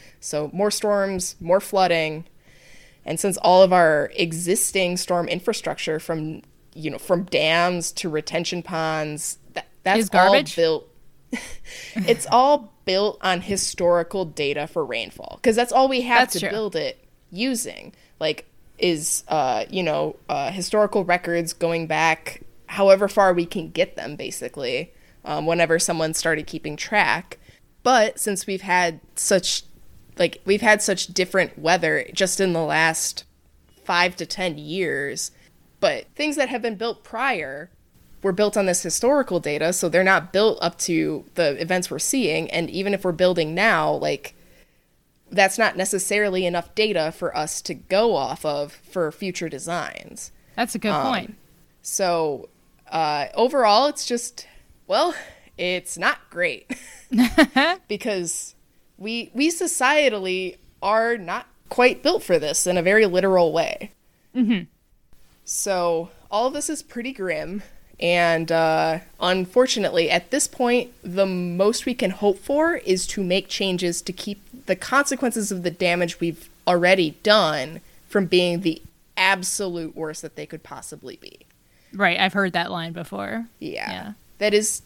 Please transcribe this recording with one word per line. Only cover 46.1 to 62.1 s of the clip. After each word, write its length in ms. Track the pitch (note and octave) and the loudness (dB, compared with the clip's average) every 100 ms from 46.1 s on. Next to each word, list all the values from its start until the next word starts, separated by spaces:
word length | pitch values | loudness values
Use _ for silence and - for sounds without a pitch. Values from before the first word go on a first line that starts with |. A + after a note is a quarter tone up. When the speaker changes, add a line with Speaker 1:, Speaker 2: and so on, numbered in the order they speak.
| G#3 G#3 F#3 F3+ | 0 0 0 0
Speaker 1:
enough 280 | F3 - - | -2 -4 -2
data 380 | G#3+ F3 D#3 - | 0 0 -2 -4
for 180 | F3 - | -6 -4
us 180 | D#3 - | -6 -8
to 120 | - | -10
go 420 | D3 - G3 A#3 D#3+ | -12 -2 2 2 0
off 280 | B2+ C#3+ | -2 -4
of 300 | D#3 D3 C#3+ - - | -4 -4 -6 -12 -10
for 180 | F#3 D#3 | -4 -4
future 360 | - G3 - E3 | -4 -8 -6 -8
designs. 840 | C3+ E3+ F3 - G1+ - - - - _ - | -8 -6 -6 -6 -12 -18 -18 -18 -20 _ -6
Speaker 2:
That's 180 | A#3+ G#3+ | -6 -4
a 40 | |
good 120 | G#3+ | -2
Speaker 1:
Um, 160 | D3+ C4+ | 0 0
Speaker 2:
point. 280 | A3 - - _ _ _ _ | -2 -6 -18 _ _ _ _
Speaker 1:
so, 680 | - - F#3 E3+ D#3 C3+ - _ _ _ - | -8 -2 0 0 0 -4 -12 _ _ _ -8
uh, 360 | D#3+ D3+ D3 C3+ - | -2 0 -2 -4 0
overall, 520 | B3 C#4 G#3+ G#3 G3 | 2 4 6 6 4
it's 180 | G3 - | -2 -6
just, 400 | A#3+ - - - - _ _ - | -6 -6 -14 -20 -20 _ _ -2
well, 260 | G#3+ E4+ - - - - - | 0 0 -2 -14 -20 -20 -6
it's 400 | F3+ F3+ F3+ E3+ | -4 -4 -6 -2
not 320 | G#3 D4 _ | -2 -2 _
great 400 | E3+ E3+ A#2 - B3+ - - - | -4 -4 -4 -10 -12 -12 -20 -2
<laughs> 400 | A#3 A#3+ - C4+ | 2 4 4 4
Speaker 2:
<laughs> 380 | C4 D#4 F#4 - | 4 2 -2 -6
Speaker 1:
because 640 | G#3 A#3 F#3+ E3+ - - - _ _ _ _ | -6 -4 -4 -4 -8 -12 -20 _ _ _ _
we, 340 | G3 A#3 - | -8 -8 -6
we 160 | A#3 D#4 | 0 0
societally 1080 | E4+ F4+ - C4 D4+ C#4 G#3 F#3+ F#3 F#3 - _ _ | 0 -4 0 2 4 2 0 -2 -2 -4 -8 _ _
are 360 | F#3+ A3 A3+ A#3 | 0 2 2 -2
not 300 | E3+ A3 - _ - | -6 -8 -10 _ -4
quite 340 | - B3 - | 4 4 4
built 200 | D4 | 2